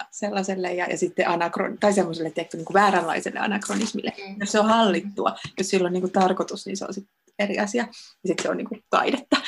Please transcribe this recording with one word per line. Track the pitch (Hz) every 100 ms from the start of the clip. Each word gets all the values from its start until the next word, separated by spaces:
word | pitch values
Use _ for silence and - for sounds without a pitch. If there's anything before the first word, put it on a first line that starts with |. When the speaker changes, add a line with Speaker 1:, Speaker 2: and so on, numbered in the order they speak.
| -
Speaker 1:
sellaiselle, | - 208 202 190 190 180
ja, | 180 175
ja | 170
sitten | 175 - 180
anakron-, | 170 170 - 190 -
tai | 208
semmoiselle, | 202 170 165 160
tiedätkö, | 170 165 165
niinku, | 160
vääränlaiselle | 190 202 185 165 - - -
anakronismille. | - 202 202 202 220 - - - 196
Speaker 2:
Mm. | 202
Speaker 1:
Jos | 202
se | 214
on | 214
hallittua, | 226 214 170 202 - - - - -
jos | 190
sillä | 190 175
on, |
niinku, | 185 185
tarkoitus, | 202 185 185 170 208 196
niin | 196
se |
on | 202
sit | 196 - _ _ -
eri | 202 196
asia. | 208 240 233 - - _
Ja | 180
sit | 160
se | -
on, | 180
niinku, | - 208 -
taidetta. | - - - - -